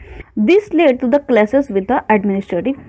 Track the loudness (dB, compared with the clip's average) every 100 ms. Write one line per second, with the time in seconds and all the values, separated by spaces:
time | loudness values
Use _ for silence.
0 | -16 -20 -10 -2 2 2 2 2 2 2
1 | 0 -2 2 0 2 0 -2 -4 -2 -2
2 | 0 0 0 -2 -4 -4 -4 -6